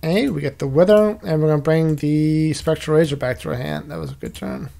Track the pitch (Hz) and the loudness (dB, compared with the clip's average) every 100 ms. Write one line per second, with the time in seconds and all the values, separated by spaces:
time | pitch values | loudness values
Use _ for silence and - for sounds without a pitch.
0 | 160 185 269 160 143 - 139 139 185 208 | 0 0 0 -2 -6 -4 -2 2 6 6
1 | 214 208 - 156 156 151 143 160 160 151 | 4 0 -2 0 2 2 2 2 2 0
2 | 147 151 151 156 156 143 - 156 - 156 | 0 2 2 2 0 0 -2 -4 2 2
3 | 160 139 127 127 160 131 76 76 147 82 | 2 0 -4 -6 -6 -6 -6 -8 -8 -10
4 | 76 - - - - 65 135 - | -10 -10 -12 -10 -10 -10 -12 -16